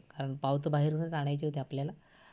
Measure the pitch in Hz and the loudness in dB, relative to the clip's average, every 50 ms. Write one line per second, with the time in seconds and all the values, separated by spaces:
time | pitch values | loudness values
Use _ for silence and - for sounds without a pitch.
0 | - - - - 139 135 135 139 - 135 139 143 143 160 147 147 143 156 156 156 | -8 -12 -8 -6 -4 -4 -4 -2 0 0 0 2 2 2 2 4 4 4 2 2
1 | 165 165 165 151 143 143 143 143 156 151 143 143 131 - 143 135 139 165 - - | 0 0 -2 0 0 0 0 0 0 -2 -2 -2 -4 -4 -4 -4 -4 -4 -6 -10
2 | - _ - - - - | -16 _ -20 -20 -20 -20